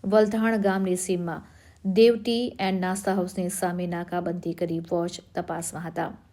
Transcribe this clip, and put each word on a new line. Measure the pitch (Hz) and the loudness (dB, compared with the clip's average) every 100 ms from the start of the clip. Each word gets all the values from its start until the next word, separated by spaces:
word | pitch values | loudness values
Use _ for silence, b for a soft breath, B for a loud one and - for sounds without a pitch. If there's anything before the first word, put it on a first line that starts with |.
વલથાણ | 202 214 208 220 220 220 | 6 6 6 2 2 2
ગામની | 196 190 190 180 | 2 2 0 -2
સીમમાં | 185 180 170 151 B B B B 196 | 0 -2 -2 -6 B B B B 0
દેવટી | 190 226 233 233 233 247 - | 6 8 6 0 -2 -2 -2
એન્ડ | 190 190 | -2 0
નાસ્તા | 185 196 - | -2 -2 0
હાઉસની | 196 180 185 180 | 0 -2 -2 -4
સામે | 180 180 175 180 | -2 -2 -2 -4
નાકાબંધી | 170 175 175 175 170 170 | -4 -4 -4 -4 -4 -6
કરી | 165 170 165 165 | -4 -2 -4 -2
વોચ | 175 175 170 - - | -2 -2 -6 -8 -8
તપાસમાં | 175 165 170 165 165 | -6 -6 -6 -8 -8
હતા. | 165 165 - - | -6 -6 -8 -20